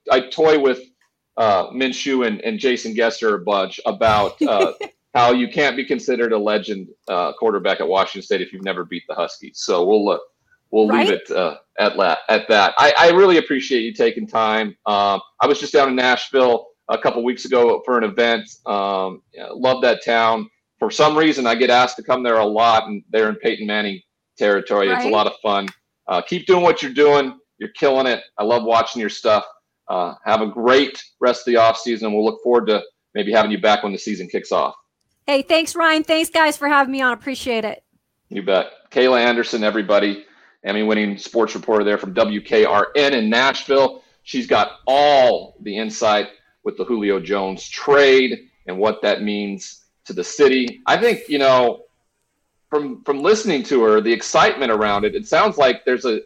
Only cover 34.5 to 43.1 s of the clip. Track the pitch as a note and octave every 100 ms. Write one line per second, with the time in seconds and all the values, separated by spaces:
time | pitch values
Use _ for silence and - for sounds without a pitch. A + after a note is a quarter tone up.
34.5 | F2+ C2+ - _ _ _ _ - C#4 C#4
35.5 | D#4+ D#4+ F4 E4 D#4+ D#4 D#4+ E4 E4 D#4
36.5 | D4 C#4+ D4 C4 C4+ B3+ A#3 C#4+ C4 B3+
37.5 | A3+ G#3+ - _ _ _ _ _ G2 F#2+
38.5 | F#2 - - _ B2+ B2+ B2+ A#2+ A#2 A2
39.5 | A#2+ G#2+ G#2+ G2 G2+ G2+ G2+ - _ _
40.5 | _ G2 G#2 G#2+ G#2+ G#2 G2 - A#2+ G#2+
41.5 | G2+ G2 G#2+ G2+ G#2 G2 F#2 G#2+ G#2 -
42.5 | A2+ G#2+ G2+ - D3 C#3